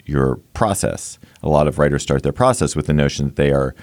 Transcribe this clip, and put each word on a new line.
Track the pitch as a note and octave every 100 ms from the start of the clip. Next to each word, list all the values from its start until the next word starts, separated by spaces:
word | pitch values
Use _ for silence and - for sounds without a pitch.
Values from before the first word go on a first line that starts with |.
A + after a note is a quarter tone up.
your | - C#2+ C2+ A#1+ -
process. | - A2 G2+ - - - - - _
A | D#2
lot | D2 D2+
of | C#2+
writers | D2 C#2
start | - C#2
their | C#2+
process | - B2+ - D2 D#2
with | -
the |
notion | D2 C#2+ - C#2+
that | C#2+
they | C#2+
are | C#2 C2 -